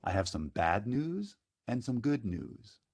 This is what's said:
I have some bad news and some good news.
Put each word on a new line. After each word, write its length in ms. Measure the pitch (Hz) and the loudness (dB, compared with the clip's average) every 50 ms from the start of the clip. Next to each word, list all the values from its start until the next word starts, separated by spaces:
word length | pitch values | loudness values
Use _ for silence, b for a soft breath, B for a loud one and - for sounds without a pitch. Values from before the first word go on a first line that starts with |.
| - | 0
I 80 | 90 | 2
have 160 | 90 98 95 90 | 2 2 2 0
some 200 | - 78 78 73 | -2 -4 -4 -4
bad 380 | - - 85 82 85 104 104 | 0 2 4 4 4 2 2
news 480 | 117 123 139 151 160 170 190 208 202 - _ _ _ _ _ _ | 0 0 0 0 0 -2 -4 -6 -6 -10 _ _ _ _ _ _
and 160 | - 120 127 113 | -4 -4 -2 -2
some 160 | - 127 123 | 0 -2 0
good 260 | 113 147 147 139 113 | 2 2 2 2 0
news. 540 | 98 90 85 64 - - - - - - _ _ _ | -2 -2 -2 -4 -8 -12 -14 -18 -20 -20 _ _ _